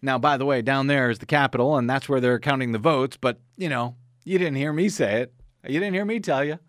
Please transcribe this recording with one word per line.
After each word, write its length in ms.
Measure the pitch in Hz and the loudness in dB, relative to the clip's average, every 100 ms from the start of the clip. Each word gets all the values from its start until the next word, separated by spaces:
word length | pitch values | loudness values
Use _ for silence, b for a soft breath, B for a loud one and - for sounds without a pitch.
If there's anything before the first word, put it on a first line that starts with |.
Now, 180 | 135 131 | -4 0
by 200 | 147 139 | 2 2
the 80 | 139 | 2
way, 160 | 131 | 0
down 240 | 113 135 135 | 0 0 2
there 240 | 143 123 | 2 2
is 80 | 113 | -2
the 80 | - | 0
Capitol, 500 | 147 135 123 127 147 | 2 2 2 2 2
and 120 | 120 | 2
that's 200 | 135 - | -2 0
where 120 | 135 | 2
they're 200 | 123 123 | 2 2
counting 320 | 147 135 123 | 0 0 0
the 60 | 113 | 0
votes, 400 | 131 143 131 - | 2 2 0 -2
but, 200 | 127 113 _ - | -4 -4 _ -10
you 100 | 180 | -4
know, 260 | 127 120 - _ _ | -4 -4 -8 _ _
you 140 | - 180 | -4 0
didn't 180 | 175 135 | 0 -2
hear 160 | 147 | -2
me 160 | 151 196 | 0 0
say 320 | - 117 107 | 0 0 0
it. 140 | 127 _ - _ | -4 _ -20 _
You 160 | - 147 | -6 -4
didn't 140 | 202 | -2
hear 140 | 190 208 | -2 -2
me 140 | 226 | -4
tell 220 | 202 135 | -2 -2
you. 160 | 143 151 | -2 -6